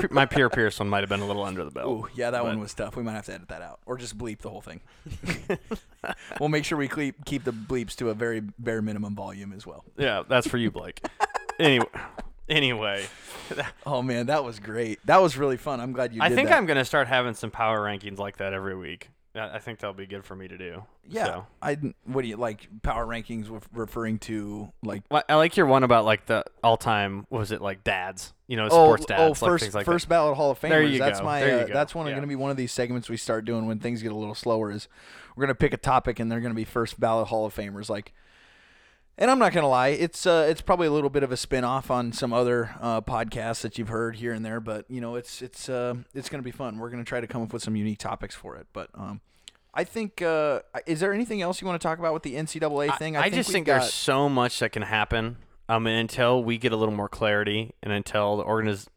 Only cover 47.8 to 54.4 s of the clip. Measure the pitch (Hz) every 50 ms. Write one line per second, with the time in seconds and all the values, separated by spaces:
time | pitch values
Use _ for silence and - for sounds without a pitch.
47.8 | 104 110 104 - - - - - - 101 - - - 92 62 - - - - 98
48.8 | - - - - 98 95 101 104 - _ _ _ _ - - _ _ _ - -
49.8 | 240 - - 226 220 196 - - 180 165 160 156 151 147 131 - - _ - -
50.8 | - 165 165 151 190 202 196 214 247 226 220 202 175 175 185 - 190 190 175 165
51.8 | - 165 160 170 170 160 156 160 - 147 120 147 156 151 - 160 160 151 147 143
52.8 | 143 147 139 - 156 160 156 147 160 196 202 262 220 - - 190 151 143 139 131
53.8 | 127 - - - - 147 135 135 147 143 135 127